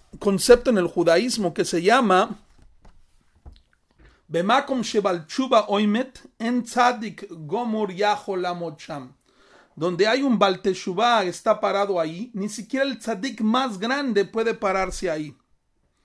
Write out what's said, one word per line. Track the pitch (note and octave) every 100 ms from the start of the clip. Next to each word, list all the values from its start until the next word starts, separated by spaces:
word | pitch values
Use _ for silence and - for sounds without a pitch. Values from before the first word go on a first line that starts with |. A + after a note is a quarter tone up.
| _ -
concepto | G3+ G3 - A#3+ B3+
en | G#3
el | E3+
judaísmo | F3+ E3+ E3+ B3 A3 F3+
que | D#3 F3
se | F3
llama | F3+ B3+ A3 F#3 G#3+ - _ _ - _ - - _ _ _ _ - - _ _ _ _ - _ -
Bemakom | D#3+ F#3+ C4 C#4 C4
Shebal | - G#3+ G3 F3 D3+
Tshuva | - C4 A3 -
Oimet | G3+ G#3 G#3 C4 - - -
En | A3+ B3
Tzadik | - B3+ B3 A#3 A3 D#3+ G3
Gomor | E3 D3 G#3 A#3+ G#3+ G#3
Yahol | F3+ G#3 G#3 G3+ F#3+ F3+
Amot | F3 E3 D3+
Sham. | - D3 B2+ _ _ _ _ - _ -
Donde | E3+ F3 G#3+
hay | C4
un | C#4 G#3
Baal | G3 F#3
Teshuvá, | G3 F#3 G#3 F3+ A#3+ A3+
está | F#3 E3 A3+ G#3+
parado | G3 G3 G3+ F3+
ahí, | D#3+ E3+ A#3+
ni | G3 G#3
siquiera | A3+ - C4+ C#4
el | -
tzadik | A3+ G#3 C4 A3
más | G#3+ B3 C4 F#3+
grande | A3+ C#4 C#4 G3+ G3
puede | A3+ A3+ A3+
pararse | G3+ F#3+ F#3 - F3+
ahí. | D#3 D3+ A#2+ _ _ _ _ _ _